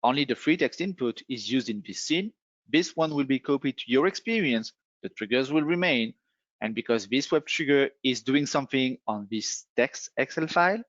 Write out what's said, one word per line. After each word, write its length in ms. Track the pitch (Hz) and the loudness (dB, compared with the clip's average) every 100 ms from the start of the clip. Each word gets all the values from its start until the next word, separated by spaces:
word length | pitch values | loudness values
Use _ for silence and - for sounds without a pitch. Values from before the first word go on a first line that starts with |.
Only 220 | 117 135 | 2 0
the 100 | 139 | 0
free 220 | 117 - 165 | 0 2 2
text 240 | 135 - | 2 0
input 400 | 180 185 123 110 - | -6 -2 -4 -4 -8
is 220 | 127 104 | -10 -2
used 180 | 127 117 | -2 -2
in 140 | 104 | -6
this 180 | - 95 | -8 -10
scene. 280 | - 160 202 _ _ _ _ | -2 -2 -2 _ _ _ _
This 280 | 156 170 | 0 0
one 180 | - 160 | 0 -2
will 120 | 147 | 0
be 140 | 135 135 | 0 0
copied 380 | - 139 143 131 | 0 -2 0 -6
to 120 | - | 0
your 160 | 123 165 | 2 2
experience. 680 | 196 - 226 170 117 113 - _ _ | 0 -2 0 2 0 -2 -14 _ _
The 60 | 98 | -16
triggers 420 | - 107 123 131 | -10 -2 0 2
will 120 | 151 | 0
remain. 500 | 151 175 180 135 113 - _ _ _ _ | 2 0 2 2 0 -6 _ _ _ _
And 140 | 110 | -6
because 320 | 110 117 117 98 | -6 0 0 2
this 240 | 123 143 | -2 2
web 140 | 165 | 0
trigger 440 | - - 151 143 139 _ | 0 -4 2 4 4 _
is 180 | 131 123 | -2 -2
doing 240 | - 139 | 2 0
something 520 | 143 151 135 139 131 127 - | 2 -2 0 0 0 -2 -6
on 200 | 107 101 | -6 -4
this 340 | 110 - - - | -6 -6 -8 -8
text 340 | - 269 - - - | 0 0 0 -12 -4
Excel 300 | 131 - 160 | -2 -2 -2
file 360 | - 175 208 | 2 2 2